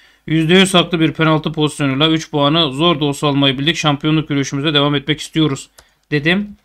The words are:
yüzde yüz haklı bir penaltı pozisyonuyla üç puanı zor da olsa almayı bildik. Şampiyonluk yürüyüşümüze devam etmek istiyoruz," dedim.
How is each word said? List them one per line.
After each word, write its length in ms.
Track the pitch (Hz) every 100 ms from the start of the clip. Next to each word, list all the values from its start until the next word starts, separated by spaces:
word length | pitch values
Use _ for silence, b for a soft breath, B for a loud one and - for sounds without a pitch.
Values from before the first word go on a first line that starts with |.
| b b b
yüzde 280 | 156 160
yüz 200 | 180 190
haklı 260 | 180 165 175
bir 120 | 160
penaltı 400 | 139 160 156 156
pozisyonuyla 580 | 156 151 - 143 135 160
üç 200 | 160 -
puanı 420 | 151 143 160 160
zor 280 | 131 170 160
da 40 |
olsa 220 | 147 139 151
almayı 320 | 139 139 131
bildik. 180 | 143 160
Şampiyonluk 540 | 151 143 156 156 151
yürüyüşümüze 440 | 143 135 143 151
devam 200 | 147 143
etmek 260 | 147 135 151
istiyoruz," 480 | - 160 151 135 - b b b b
dedim. 460 | 147 147 185 208 202